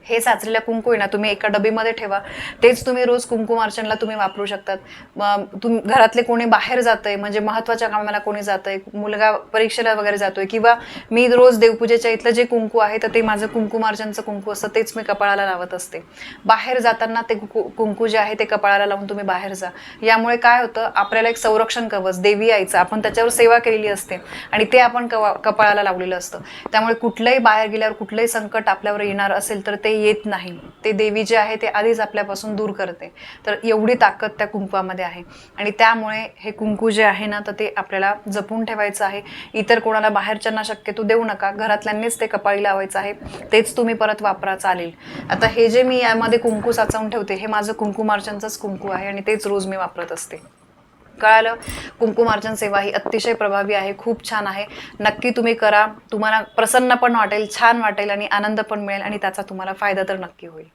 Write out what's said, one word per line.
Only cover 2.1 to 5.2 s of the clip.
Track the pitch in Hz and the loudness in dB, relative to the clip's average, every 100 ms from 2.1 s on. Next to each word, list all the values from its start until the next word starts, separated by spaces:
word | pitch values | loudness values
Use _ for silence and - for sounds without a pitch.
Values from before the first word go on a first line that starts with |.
| 196 202 - - - | -4 -6 -14 -14 4
तेच | 233 247 - | 4 4 0
तुम्ही | 247 | 0
रोज | 247 247 247 | 2 0 0
कुंकुमार्चनला | 233 220 226 214 208 220 220 | -4 -2 0 -2 -4 -4 -2
तुम्ही | 220 214 | -4 -2
वापरू | 196 196 202 | -4 -2 -6
शकतात. | 196 196 190 - - - | -6 -6 -8 -8 -20 -18
मग | - | -4